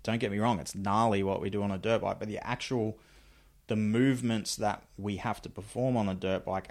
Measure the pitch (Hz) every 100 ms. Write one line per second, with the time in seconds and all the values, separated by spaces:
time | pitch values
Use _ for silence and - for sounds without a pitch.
0 | - 113 113 101 113 101 - 101 98 104
1 | 117 101 95 95 98 101 101 95 104 113
2 | 98 92 107 104 - 127 - 127 110 -
3 | - - - - - _ - 110 107 113
4 | 135 127 120 113 90 - 107 98 - -
5 | 101 95 120 104 - - 104 120 131 123
6 | 101 92 95 95 - 95 -